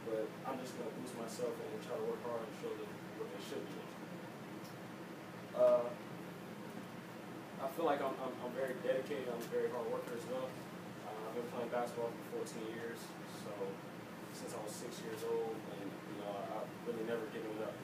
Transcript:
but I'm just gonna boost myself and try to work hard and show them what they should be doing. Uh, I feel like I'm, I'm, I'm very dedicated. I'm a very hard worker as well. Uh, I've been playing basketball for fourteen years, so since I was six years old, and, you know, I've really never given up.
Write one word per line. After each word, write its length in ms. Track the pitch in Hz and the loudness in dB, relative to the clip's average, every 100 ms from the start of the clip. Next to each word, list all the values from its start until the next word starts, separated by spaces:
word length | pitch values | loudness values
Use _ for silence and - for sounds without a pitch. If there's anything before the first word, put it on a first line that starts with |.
but 240 | 113 110 104 - | 2 2 2 -2
I'm 160 | 127 123 | -2 -2
just 160 | 123 - | -2 -2
gonna 160 | 113 101 | -2 -2
boost 160 | 123 117 | -4 -2
myself 380 | 113 - 120 113 | -2 0 0 0
and 240 | 113 107 | -2 -4
try 160 | - 117 | -2 0
to 80 | |
work 160 | 113 113 120 | 2 2 0
hard 160 | 117 | 0
and 100 | 107 - | 0 -2
show 80 | 117 107 | -2 -2
them 160 | 104 - - - | -4 -4 -6 -4
what 100 | 110 | -2
they 80 | - | -2
should 240 | - 135 | -2 -2
be 80 | - | -2
doing. 220 | - - - - - - - - - - - - - - - - - - 120 | -4 -6 -6 -6 -6 -6 -6 -6 -6 -6 -6 -6 -6 -6 -6 -6 -6 -2 8
Uh, 320 | 123 123 120 - - - - - - - - - - - - - - - - - | 10 10 6 0 -6 -6 -6 -6 -6 -6 -6 -6 -6 -8 -8 -8 -8 -8 -8 -2
I 40 | 170 | -2
feel 140 | 165 160 | 4 6
like 160 | 143 | 8
I'm, 80 | 139 131 | 4 2
I'm, 140 | 131 120 | 0 0
I'm 80 | 120 | -2
very 240 | 120 131 123 | 2 2 2
dedicated. 480 | 123 131 - - 127 | 4 4 4 0 2
I'm 80 | 117 | 0
a 100 | - | 2
very 200 | 120 117 | 4 4
hard 180 | 120 113 | 4 2
worker 240 | - - | 2 0
as 140 | 480 - | -2 0
well. 220 | 508 254 - - - - - - | 0 0 -2 -6 -6 -6 -6 -4
Uh, 220 | 110 - | -4 -2
I've 40 | |
been 140 | 120 117 | -2 0
playing 240 | 120 117 | 0 2
basketball 400 | 123 120 120 117 | 4 2 2 0
for 260 | 110 - 117 | 0 -2 -2
fourteen 300 | 110 117 110 113 | -2 -2 -2 -2
years, 240 | 117 113 - - - - | -2 -4 -6 -8 -8 -6
so 80 | - - - - - - - - - | -4 -2 -2 -2 -6 -8 -8 -8 -6
since 180 | - 120 | -6 -4
I 80 | 113 | -2
was 140 | 107 - | -2 -2
six 240 | 120 - | -4 -2
years 240 | 113 110 | -2 0
old, 320 | 117 117 113 110 - - | 4 4 4 0 -4 -4
and, 80 | 98 | -4
you 280 | 90 - 104 | -4 -6 -4
know, 160 | 101 101 - - | -2 0 0 0
I've 80 | - - | -2 -2
really 220 | 120 113 113 | 0 0 2
never 160 | 113 107 | 2 2
given 240 | 113 - 107 | -2 -2 0
up. 80 | 107 - | 0 -2